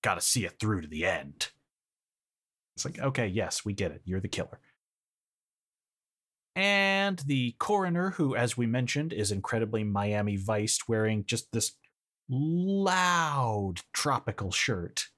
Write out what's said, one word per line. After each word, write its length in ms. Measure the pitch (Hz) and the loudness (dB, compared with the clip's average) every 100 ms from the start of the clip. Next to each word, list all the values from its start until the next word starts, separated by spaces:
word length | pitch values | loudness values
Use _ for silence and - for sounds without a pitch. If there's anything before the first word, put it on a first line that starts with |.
Gotta 180 | 117 90 | 0 0
see 260 | - - 95 | 0 0 -2
it 120 | - | -2
through 220 | 107 98 | 0 0
to 60 | 78 | -2
the 180 | 78 87 | -2 0
end." 460 | 85 71 73 - _ _ _ _ _ _ _ _ _ _ _ _ - | 0 -6 -8 -10 _ _ _ _ _ _ _ _ _ _ _ _ -8
It's 100 | 135 | -8
like, 120 | - | -2
okay, 300 | 135 135 110 | -2 0 0
yes, 360 | 98 95 - | 0 -2 -4
we 100 | 107 | -4
get 180 | 101 101 | -2 -4
it. 100 | - | -4
You're 160 | - 92 | -4 -4
the 80 | 101 | -4
killer. 320 | - - - _ _ _ _ _ _ _ _ _ _ _ _ _ _ _ _ _ _ _ 180 | -6 -6 -10 _ _ _ _ _ _ _ _ _ _ _ _ _ _ _ _ _ _ _ 0
And 640 | 196 202 196 196 202 185 | 2 4 4 4 2 0
the 320 | 139 135 123 - | 0 2 0 -2
coroner, 520 | - 208 185 170 185 | 0 2 4 2 0
who, 240 | 185 147 113 | 2 0 2
as 220 | 120 - | 0 2
we 80 | 117 | 0
mentioned, 480 | 123 123 143 156 | 2 0 -2 -2
is 180 | 131 101 | -2 -2
incredibly 520 | 98 - 113 110 110 | -2 -2 -2 0 0
Miami 540 | 107 98 104 104 104 98 | 0 0 0 0 0 -2
Viced, 500 | 98 107 107 - - | 0 0 0 -2 0
wearing 340 | 113 110 107 | 2 2 0
just 280 | 101 113 - | 0 -4 -2
this 220 | 117 - - _ _ _ _ - | -4 -4 -6 _ _ _ _ -6
loud 1500 | 131 156 170 185 196 196 185 180 175 160 143 120 104 98 87 - | -2 0 0 2 2 2 4 4 4 2 0 0 0 -2 -4 -8
tropical 580 | - 151 127 - 101 98 | -4 0 0 -2 -4 -4
shirt 580 | - - 101 85 - - | 0 0 -2 -4 -6 -8